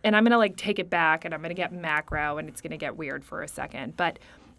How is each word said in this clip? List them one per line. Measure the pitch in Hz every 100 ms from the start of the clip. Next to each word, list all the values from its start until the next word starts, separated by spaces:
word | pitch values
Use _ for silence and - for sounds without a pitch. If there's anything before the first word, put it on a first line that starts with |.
and | 214 214
I'm |
gonna, | 226 233
like, | 208 185
take | 208 196
it | 180
back | 175 160 160 170
and |
I'm | 156
gonna | 165 175
get | 170
macro | 175 165 151 156 156 151 147
and | 156
it's | 151
gonna | 160 156
get | 151 151
weird | 151 139 139
for | 165
a | 147
second, | - - - 131 -
but | 175 - - - -